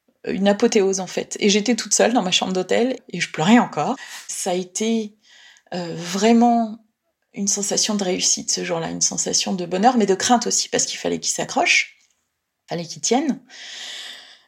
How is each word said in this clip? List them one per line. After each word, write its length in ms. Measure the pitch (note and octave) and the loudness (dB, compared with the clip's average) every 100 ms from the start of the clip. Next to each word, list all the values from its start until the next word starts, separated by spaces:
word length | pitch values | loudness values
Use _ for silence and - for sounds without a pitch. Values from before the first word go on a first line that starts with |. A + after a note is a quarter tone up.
| _ _ - | _ _ -6
une 220 | F#3+ G3 | 2 2
apothéose, 500 | G3+ A#3 A3+ F#3+ F#3+ | 4 4 4 2 0
en 80 | F3+ | -4
fait. 300 | - - - | -8 -8 0
Et 120 | A3 | 2
j'étais 260 | G#3 G#3 A#3 | 2 2 0
toute 180 | G#3 | 0
seule 200 | - G3+ | 2 4
dans 80 | A#3 | 2
ma 100 | F#3 | 2
chambre 200 | - F#3+ | 0 0
d'hôtel 460 | F#3 F#3 G3+ B3 - - | -2 0 0 0 -2 -8
et 80 | F3 | -8
je 100 | - | -6
pleurais 300 | - E3 A#3+ | 0 4 6
encore. 340 | F#3+ - D#3+ C4+ - - - | 4 -2 -4 -4 -10 -16 -12
Ça 240 | - G3 | -8 -4
a 40 | |
été, 600 | F3+ F3+ - A3 A3+ G#3 - _ - - _ _ | -4 -4 -4 0 0 -2 -12 _ -20 -20 _ _
euh, 220 | F3+ F3 | -8 -8
vraiment 840 | E3 F3 F#3+ G#3+ A#3 A#3+ A#3 A3 A3 _ _ _ _ _ - | -8 -6 2 6 6 6 4 0 -6 _ _ _ _ _ -6
une 120 | G3+ | -4
sensation 480 | G3+ G3 E3+ - G#3 | -2 -2 0 0 0
de 80 | |
réussite 480 | F#3 F3+ - - - | -2 0 0 -2 -2
ce 100 | F#3 | -4
jour-là, 280 | F3+ E3+ E3 | -2 -4 -4
une 100 | F3 | -4
sensation 540 | - F3+ - - G#3 | -2 -2 -2 -2 -2
de 120 | F#3+ E3+ | -4 -2
bonheur, 300 | F3+ A3+ B3+ | 2 2 4
mais 100 | G3 | 2
de 80 | |
crainte 320 | F#3 - A#3+ G3 | 2 2 2 2
aussi, 220 | - - | -2 -2
parce 160 | - | -2
qu'il 160 | - - | -2 -4
fallait 180 | E3+ E3+ | -4 -4
qu'il 140 | - | -4
s'accroche, 640 | - - C4 E4+ - - _ _ _ _ _ _ _ - | -4 -4 -2 2 2 0 _ _ _ _ _ _ _ -10
fallait 160 | E3 | -8
qu'il 180 | D#3+ D3 | -8 -6
tienne. 380 | - A#3+ D#4 - - - - - - - - - - - | 0 2 2 -4 -10 -20 -16 -14 -14 -14 -16 -18 -20 -20